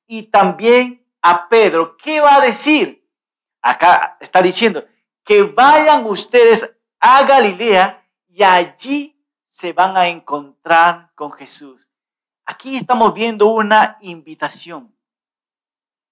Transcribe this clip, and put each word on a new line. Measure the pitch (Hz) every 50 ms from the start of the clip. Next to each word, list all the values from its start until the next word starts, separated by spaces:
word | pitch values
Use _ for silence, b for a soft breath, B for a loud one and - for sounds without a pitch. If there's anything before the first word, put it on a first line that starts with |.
| _
y | _ 226 220 214
también | - - 202 190 185 165 151 214 233 247 247 254 247 247 - _ _ _ _
a | - 233 226 226 - -
Pedro. | 233 226 214 185 160 165 165 - -
¿Qué | _ - 294 311 302
va | 294 285 277
a | 277
decir? | 269 240 214 - - 294 311 277 185 139 - _ _ _ _ _ _ _ _ _ _ _ _ _
Acá | - 120 127 - 165 180 - - 160 - - _
está | - - - 185
diciendo | 180 180 180 - 233 220 175 143 - _ _ _ _ _ _ _
que | _ - 208 202
vayan | 196 165 151 226 254 285 311 311 302 302 294 269 226
ustedes | 214 196 180 - - - 247 233 233 220 220 - - _ _ _ _ _ _
a | 214 240 254 277
Galilea | 254 247 277 269 226 202 180 180 233 226 196 180 190 202 - - _ _ _ _ _
y | _ 175 185
allí | 202 185 185 175 175 147 - _ - 262 285 294 285 294 _ _ _ _ _ _ _ _
se | _ - 185 170
van | 156 170 185 190 190
a | 185 175 175
encontrar | 170 165 - - 147 147 143 139 _ _ - 160 165 165 170 175 170 170 - _ _
con | - 151 143
Jesús. | - - 139 123 - - 147 135 131 123 _ _ _ _ _ _ _ _ _ _ _ _ _
Aquí | - - - - 262 269
estamos | 247 165 - 247 226 226 202 -
viendo | 202 226 233 220 208 208
una | 220 226 220 214 208 214 214 170 - - _
invitación. | 208 180 170 165 151 160 156 - 151 147 - - - 170 170 143 120 107 _ _ _ _ _ _ _ _ _ _ _ _ _ _ _ _ _ _ _ _ _ _ _ _